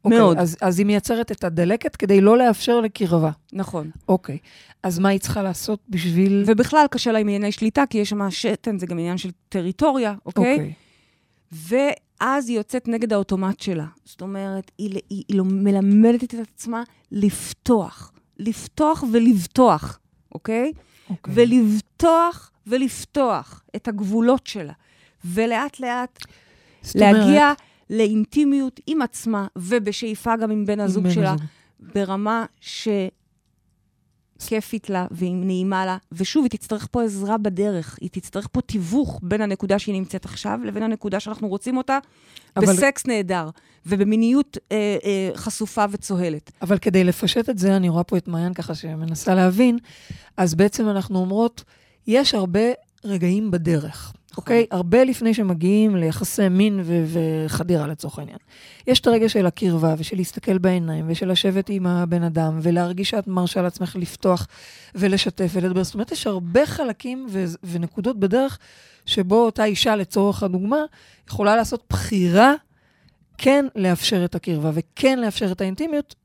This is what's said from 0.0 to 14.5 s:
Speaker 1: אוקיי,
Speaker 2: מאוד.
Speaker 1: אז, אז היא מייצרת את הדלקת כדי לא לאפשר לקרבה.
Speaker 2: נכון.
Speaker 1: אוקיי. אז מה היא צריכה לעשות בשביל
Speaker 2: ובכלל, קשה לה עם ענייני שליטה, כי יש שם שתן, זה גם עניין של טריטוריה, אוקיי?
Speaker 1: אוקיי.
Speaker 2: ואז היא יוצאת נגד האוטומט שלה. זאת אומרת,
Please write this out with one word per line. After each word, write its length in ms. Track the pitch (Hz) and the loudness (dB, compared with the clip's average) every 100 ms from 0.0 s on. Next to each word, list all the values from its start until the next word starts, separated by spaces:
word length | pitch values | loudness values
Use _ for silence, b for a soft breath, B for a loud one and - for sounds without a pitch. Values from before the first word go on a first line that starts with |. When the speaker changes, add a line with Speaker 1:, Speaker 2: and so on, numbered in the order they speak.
Speaker 1:
אוקיי, 140 | 208 233 | 6 6
Speaker 2:
מאוד. 200 | 208 165 | 6 6
Speaker 1:
אז, 180 | 175 165 | 0 0
אז 180 | 190 180 | -2 0
היא 80 | 202 | 2
מייצרת 460 | 208 - 226 233 | 0 0 -4 -4
את 120 | 214 | -6
הדלקת 520 | 175 165 175 226 311 - | -4 0 0 0 -4 -4
כדי 240 | 196 196 | 4 6
לא 180 | 196 240 | 8 6
לאפשר 420 | 247 208 - 233 | 6 2 2 2
לקרבה. 500 | 220 - 190 170 156 151 _ | 0 -2 0 2 2 -4 _
Speaker 2:
נכון. 380 | 190 185 170 156 - - | -10 -8 -8 -10 -12 0
Speaker 1:
אוקיי. 300 | 185 - 170 b b b b | 0 0 -12 b b b b
אז 160 | 190 170 | -6 0
מה 100 | 196 | 2
היא 120 | 196 | 2
צריכה 220 | - 214 | -2 -4
לעשות 360 | 196 175 - 214 - | -4 -4 -6 -6 -4
בשביל 540 | 180 170 170 196 202 202 | -4 0 2 4 4 2
Speaker 2:
ובכלל, 400 | 220 247 302 285 | 2 4 4 4
קשה 220 | 247 240 | 2 0
לה 60 | 220 | 0
עם 80 | 208 | 0
ענייני 240 | 202 208 | -2 -4
שליטה, 320 | - 220 285 277 | -2 -2 0 0
כי 80 | 226 | 0
יש 120 | 202 | -2
שם 200 | 208 196 | -2 -4
שתן, 480 | 180 226 220 - 202 | -2 -4 -4 -6 -6
זה 80 | 175 | -6
גם 120 | 175 | -6
עניין 200 | 170 180 | -4 -6
של 120 | 185 - _ | -8 -14 _
טריטוריה, 680 | 196 175 185 302 269 220 202 - | -6 -6 0 0 2 -2 -6 -6
אוקיי? 260 | - 247 | 0 2
Speaker 1:
אוקיי. 200 | 285 151 156 _ _ _ _ _ _ _ | 2 -2 -12 _ _ _ _ _ _ _
Speaker 2:
ואז 960 | 160 165 247 285 - _ _ 233 277 240 | -18 -2 0 0 -2 _ _ -2 -2 -2
היא 80 | 233 | -4
יוצאת 320 | 208 254 233 | -2 -6 -4
נגד 240 | 233 226 | -4 0
האוטומט 480 | 208 196 190 190 - | -2 0 -2 -2 -4
שלה. 260 | - 165 156 _ | -4 -6 -8 _
זאת 160 | _ - | _ -16
אומרת, 480 | 185 196 196 | -12 -10 -8